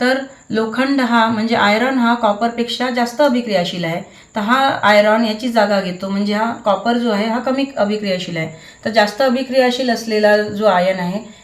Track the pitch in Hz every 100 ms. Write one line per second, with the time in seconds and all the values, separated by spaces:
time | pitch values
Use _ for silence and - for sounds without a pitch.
0 | 247 262 269 - - 220 220 226 285 277
1 | 240 233 226 220 220 - 202 214 254 269
2 | 233 233 220 208 269 240 233 - 254 247
3 | 233 - 294 247 233 190 175 175 165 170
4 | - - - 220 208 262 269 - 202 208
5 | 208 220 226 214 254 226 202 202 180 180
6 | 196 196 202 208 226 233 214 190 233 240
7 | 233 202 226 233 240 269 277 - 202 208
8 | 202 180 180 165 160 - - - 226 214
9 | 208 - 269 247 262 262 247 247 254 220
10 | 226 214 208 208 208 202 214 180 185 190
11 | 175 202 - -